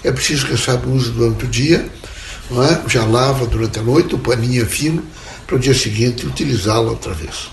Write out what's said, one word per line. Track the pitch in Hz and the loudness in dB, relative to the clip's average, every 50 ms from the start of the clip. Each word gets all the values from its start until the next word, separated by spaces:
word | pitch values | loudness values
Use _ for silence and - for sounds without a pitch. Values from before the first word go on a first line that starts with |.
| - | 0
é | - | 0
preciso | 135 131 - - 156 143 131 | 0 0 0 -2 0 0 0
que | - 131 | 0 0
sabe | 113 - - 127 123 123 | 0 2 2 0 0 2
o | 127 131 | 0 2
uso | 131 123 117 | 2 2 0
durante | 117 113 117 113 110 104 110 | 0 2 2 2 2 0 -2
o | |
dia, | 120 113 113 131 151 165 - - - - - - - - - - - - - - - | -2 0 0 4 4 4 2 2 -4 -12 -16 -18 -16 -16 -16 -14 -14 -14 -14 -10 -4
não | 127 120 131 | 0 2 4
é? | 151 170 170 - | 4 4 2 0
Já | - - 127 110 | 0 0 2 2
lava | 107 113 120 127 139 135 131 123 | 4 4 4 4 2 2 0 0
durante | 110 110 110 113 110 104 107 | 0 0 0 -2 -2 -2 -2
a | 110 | 0
noite, | 117 131 160 180 175 - | 4 4 4 4 2 -2
o | 135 | -4
paninho | 131 123 123 117 113 123 127 123 113 | 0 0 0 0 0 0 2 0 0
é | |
fino, | 98 - - 139 156 160 165 - - - - - - - - - | 0 -2 -2 -2 0 0 -2 -4 -6 -14 -18 -18 -18 -18 -18 -8
para | - - | -2 -2
o | 135 | 0
dia | 120 139 131 | 4 4 4
seguinte | - - 113 104 107 117 123 117 - - | 4 2 -2 0 2 2 0 0 -2 -6
utilizá-la | 139 131 - - 143 131 107 90 107 107 113 113 113 | -6 -4 -2 -2 0 0 0 0 2 2 2 2 0
outra | 117 113 - 117 117 | -2 -4 -6 -8 -8
vez. | 80 - - - - - - | -6 -8 -8 -10 -10 -12 -12